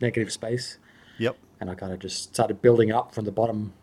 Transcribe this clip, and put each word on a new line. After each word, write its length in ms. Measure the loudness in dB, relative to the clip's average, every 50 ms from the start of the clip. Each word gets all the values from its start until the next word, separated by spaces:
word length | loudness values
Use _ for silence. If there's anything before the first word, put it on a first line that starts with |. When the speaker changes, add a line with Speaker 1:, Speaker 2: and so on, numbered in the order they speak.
Speaker 1:
negative 300 | -2 -2 0 -2 -4 -4
space. 480 | -6 -8 -6 -6 -6 -6 -6 -8 -16 -20 _ _ -20 -20 -20 -16 -8
Speaker 2:
Yep. 200 | -4 -4 -4 -4 -6 -16 _ _ -12
Speaker 1:
And 80 | -10 -10
I 60 | -8
kinda 200 | -8 -8 -8 -8
just 360 | -8 -8 -10 -10 -10 -12 -6 0
started 280 | 0 0 0 2 4
building 300 | 6 6 8 8 6 4
up 220 | 4 0 -2 -2 -6
from 100 | -6 -6
the 60 | -4
bottom, 420 | -2 -2 0 0 -2 -4 -6 -8 -10 -16